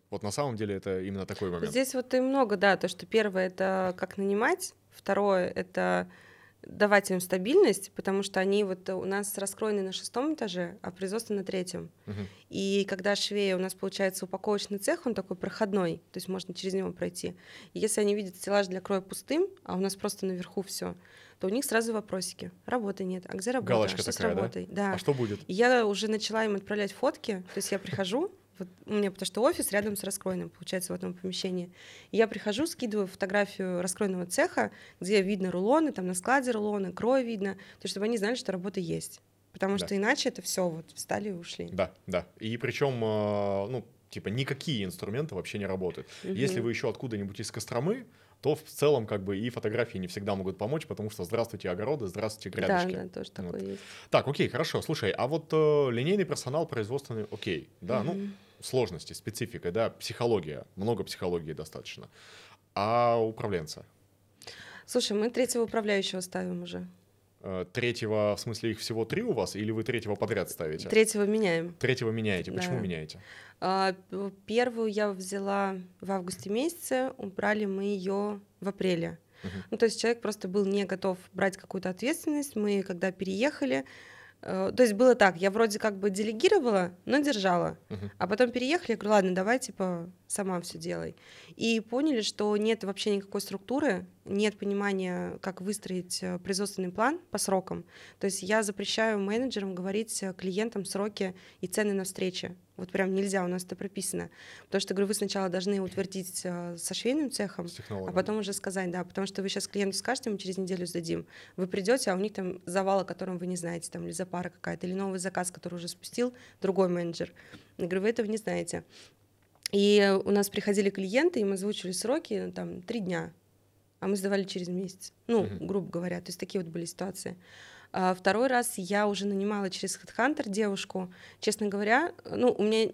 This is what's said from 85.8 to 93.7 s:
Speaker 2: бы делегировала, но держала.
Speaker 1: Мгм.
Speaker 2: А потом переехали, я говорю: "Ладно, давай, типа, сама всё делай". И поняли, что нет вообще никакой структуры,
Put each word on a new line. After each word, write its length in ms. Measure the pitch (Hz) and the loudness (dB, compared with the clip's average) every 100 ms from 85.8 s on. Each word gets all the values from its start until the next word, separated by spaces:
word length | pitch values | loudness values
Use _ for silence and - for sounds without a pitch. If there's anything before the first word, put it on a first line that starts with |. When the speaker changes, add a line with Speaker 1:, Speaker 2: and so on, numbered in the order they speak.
| 220 196 | 0 0
Speaker 2:
бы 120 | 202 | 0
делегировала, 840 | 190 214 220 359 415 247 196 180 180 - | 0 0 4 6 6 6 4 2 -2 2
но 120 | 262 | 2
держала. 580 | 294 226 190 175 165 - _ | 4 2 4 4 2 -4 _
Speaker 1:
Мгм. 220 | 208 202 - | -8 -8 -4
Speaker 2:
А 80 | 185 | 0
потом 240 | 208 247 | 4 4
переехали, 400 | 240 254 349 - | 2 0 0 0
я 40 | 220 | -2
говорю: 140 | 208 | 4
"Ладно, 220 | 214 190 | 6 6
давай, 240 | 185 190 254 | 2 2 2
типа, 520 | - - 190 175 170 - - | 0 -4 -2 -2 -6 -14 -8
сама 340 | - 190 180 | -4 -2 -2
всё 180 | 175 165 | -4 -8
делай". 380 | 165 170 165 160 - - - - | -6 -4 -6 -10 -18 -20 -20 -2
И 240 | 226 226 | 2 2
поняли, 400 | 220 247 311 254 | 0 0 2 2
что 340 | 202 - 208 208 | 0 0 0 2
нет 260 | 214 220 | 2 2
вообще 320 | 190 196 - 202 | -2 -2 0 0
никакой 240 | 196 202 | 0 -6
структуры, 640 | - 196 - | -6 -8 -2